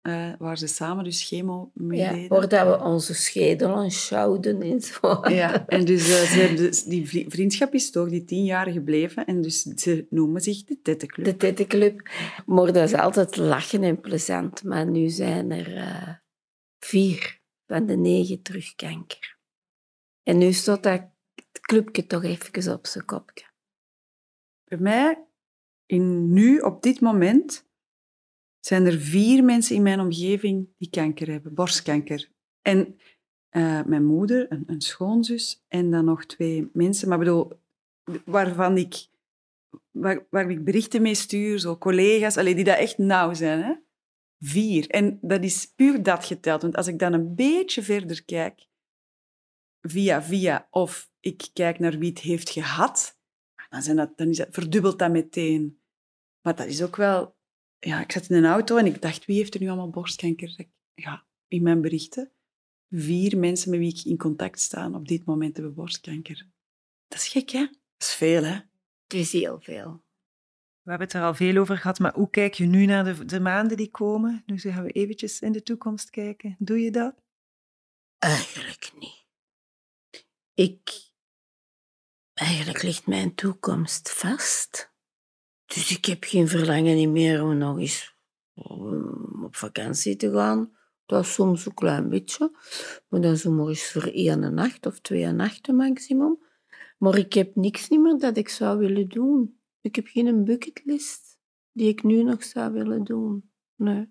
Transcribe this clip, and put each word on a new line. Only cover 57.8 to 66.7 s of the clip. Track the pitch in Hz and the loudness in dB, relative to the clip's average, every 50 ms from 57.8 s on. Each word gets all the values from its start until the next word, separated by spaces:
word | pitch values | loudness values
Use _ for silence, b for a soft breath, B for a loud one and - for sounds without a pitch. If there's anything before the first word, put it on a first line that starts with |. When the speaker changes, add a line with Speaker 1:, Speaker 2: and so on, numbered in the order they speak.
| - 165 156 160 | -8 -6 -6 -6
Speaker 1:
ik | 160 - | -6 -6
zat | - 185 175 - | -8 -8 -2 2
in | 180 | 4
een | 170 165 165 | 6 6 6
auto | 175 214 214 220 233 | 4 2 2 2 4
en | 233 220 | 4 4
ik | 180 147 - | 4 2 -2
dacht: | - 160 160 - - | -6 -6 -6 -8 -6
"Wie | - 196 | -2 -2
heeft | 202 208 202 - | -2 -2 -2 -6
er | 190 | -6
nu | 190 | -4
allemaal | 190 185 185 180 170 | -4 -4 -6 -6 -8
borstkanker?" | 165 175 175 - - - - 170 165 170 175 170 175 - 175 _ _ _ _ _ _ | -8 -8 -8 -8 -10 -4 -2 -4 -4 -4 -8 -16 -16 -18 -20 _ _ _ _ _ _
Ja, | - - 151 147 - _ _ _ _ _ | -18 -14 -14 -14 -16 _ _ _ _ _
in | _ 185 175 170 | _ -2 2 4
mijn | 170 165 165 | 4 4 4
berichten. | 156 160 160 156 - - - 254 262 262 _ _ _ _ _ _ _ _ _ _ _ _ | 2 0 -4 -4 -8 -8 -10 -12 -12 -12 _ _ _ _ _ _ _ _ _ _ _ _
Vier | 185 165 151 151 175 180 190 202 202 | -8 -6 -2 -2 0 0 0 0 2
mensen | 190 175 175 180 175 - 185 | 2 0 0 0 -2 -2 -2
met | 175 170 | -2 0
wie | 170 170 165 | 0 -2 -4
ik | - - | -6 -6
in | - 170 | -6 -4
contact | 165 - 160 151 - - 95 - - | -2 -2 -4 -4 -4 -6 -8 -6 -6
sta | - - - - 185 175 | -6 -6 -6 -8 -8 -8
op | 185 175 151 | -8 -10 -6
dit | 139 170 165 170 | -4 -4 -4 -2
moment | 170 156 156 156 151 156 | -4 -2 -2 -2 -4 -6
hebben | - 156 151 143 | -8 -10 -10 -10
borstkanker. | 165 175 175 - - - 165 156 156 160 - 156 - - _ _ _ _ _ | -12 -10 -10 -10 -10 -10 -12 -12 -12 -12 -14 -16 -18 -18 _ _ _ _ _